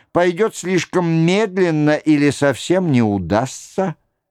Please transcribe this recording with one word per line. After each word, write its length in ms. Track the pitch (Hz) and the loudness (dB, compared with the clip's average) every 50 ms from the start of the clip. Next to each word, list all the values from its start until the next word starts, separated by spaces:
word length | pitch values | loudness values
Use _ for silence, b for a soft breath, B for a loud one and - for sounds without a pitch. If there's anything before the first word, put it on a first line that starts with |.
| b b | b b
пойдет 460 | _ 165 175 180 175 165 214 220 - | _ 0 0 0 0 0 -2 -4 -4
слишком 520 | - - 175 190 175 - - - 185 175 165 | -6 -6 -2 -2 -2 -2 -2 -2 -2 -2 0
медленно 840 | 165 165 160 165 180 202 220 208 180 196 185 170 160 151 151 147 151 | 0 2 2 2 2 2 0 -2 0 0 0 0 2 0 2 2 0
или 360 | 143 - 156 156 143 143 147 | 0 2 0 2 2 2 0
совсем 600 | 131 - - 143 135 - - - 170 185 185 170 | 0 0 0 0 0 -2 -2 -2 0 0 0 2
не 120 | 139 123 117 | 2 2 2
удастся? 920 | 107 101 101 90 80 101 107 123 127 - - - - - - 190 185 151 - _ _ _ _ _ _ | 2 0 -2 -2 0 0 0 0 -2 -8 -14 -20 -12 -6 -6 -4 -4 -6 -10 _ _ _ _ _ _